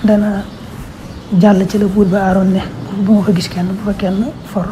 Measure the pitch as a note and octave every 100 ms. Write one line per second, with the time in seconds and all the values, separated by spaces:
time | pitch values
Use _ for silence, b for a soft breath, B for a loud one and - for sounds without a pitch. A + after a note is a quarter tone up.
0 | G#3+ G#3 G#3 G3+ - - - - - -
1 | - - - F#3 G#3 F#3+ G3 G#3 G3+ G3+
2 | F#3+ G3 F#3+ F#3+ F#3+ F#3 - - - G3
3 | G3 G#3+ F#3+ F3+ F3+ F#3 F3+ F#3+ G#3 G3
4 | F#3+ F#3+ B3 - - G3 F3+